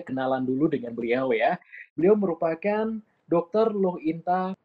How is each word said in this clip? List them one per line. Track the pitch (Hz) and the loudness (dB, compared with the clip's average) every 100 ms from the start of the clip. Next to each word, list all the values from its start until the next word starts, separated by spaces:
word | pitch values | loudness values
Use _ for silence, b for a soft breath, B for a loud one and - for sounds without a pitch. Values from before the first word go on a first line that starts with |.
| - | -4
kenalan | 131 131 131 127 | -4 -2 0 -2
dulu | 131 160 | 0 0
dengan | 135 120 | 0 -6
beliau | 117 117 123 131 | -6 -2 0 2
ya. | 113 131 175 B B B - | 2 2 0 B B B 2
Beliau | 180 | 4
merupakan | 214 190 160 165 160 202 214 220 220 - _ _ | 4 2 0 -2 -2 -2 -2 -2 -6 -12 _ _
Dokter | 170 170 214 226 | -2 0 0 0
Lohinta | 208 190 170 156 170 180 185 185 190 | 2 0 0 -4 -4 -2 -2 -2 -8